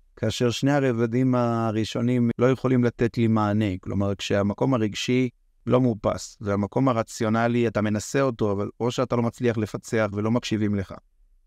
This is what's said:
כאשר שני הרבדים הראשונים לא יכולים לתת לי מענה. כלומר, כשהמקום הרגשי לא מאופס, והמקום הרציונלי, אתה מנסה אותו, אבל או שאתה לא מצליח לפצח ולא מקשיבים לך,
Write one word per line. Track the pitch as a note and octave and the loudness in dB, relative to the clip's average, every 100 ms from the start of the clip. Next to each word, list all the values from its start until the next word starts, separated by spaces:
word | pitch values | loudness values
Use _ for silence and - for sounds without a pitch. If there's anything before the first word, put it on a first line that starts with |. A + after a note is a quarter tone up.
| _ - | _ -4
כאשר | A2+ - B2 | -4 0 0
שני | - C#3 | 2 2
הרבדים | C#3+ C3+ A#2 A#2 A#2+ C3 | 2 2 0 0 2 2
הראשונים | B2 A#2+ A#2 A2+ G#2+ G#2+ A#2 A#2+ B2 A#2 A#2+ | 2 2 0 0 -2 -2 -2 0 2 0 2
לא | B2 | 2
יכולים | C3 C3+ B2+ | 2 2 2
לתת | A#2+ - A#2 - | 2 2 -2 2
לי | A2+ | 2
מענה. | A2 G#2 G#2 G#2 F#2 | 2 2 0 0 -4
כלומר, | A2 G2 G2 | -6 -4 -2
כשהמקום | G2 - G2+ G2+ - C3+ | -4 -2 0 0 0 0
הרגשי | B2+ G#2+ G2 - B2+ B2+ - _ _ - | 0 -2 -4 -2 0 0 -6 _ _ 0
לא | B2+ | 2
מאופס, | B2+ G#2 G#2+ F#2+ - - | 2 0 -2 -4 -8 -8
והמקום | G#2 G2+ G2+ C3+ C3+ | -2 0 0 0 2
הרציונלי, | A2+ G#2+ - A2 A2 A#2+ A#2+ A#2 | 0 -2 -2 0 2 2 2 0
אתה | G#2 | 0
מנסה | G#2+ G#2 - C#3 | 0 -2 -2 -2
אותו, | C3+ A2+ G#2+ | 0 0 -2
אבל | G2 G#2+ - | -2 -4 -4
או | A#2 | -4
שאתה | B2+ B2 A#2+ | -2 -2 0
לא | |
מצליח | A#2 - A#2+ A2 | -2 0 -2 0
לפצח | G#2+ A2 - A2+ G#2 | -4 -6 -4 -2 0
ולא | G2+ A2 | 0 0
מקשיבים | A#2+ - G#2+ G#2+ | -2 -2 -2 0
לך, | G2+ F#2 - _ _ _ _ | -2 -6 -12 _ _ _ _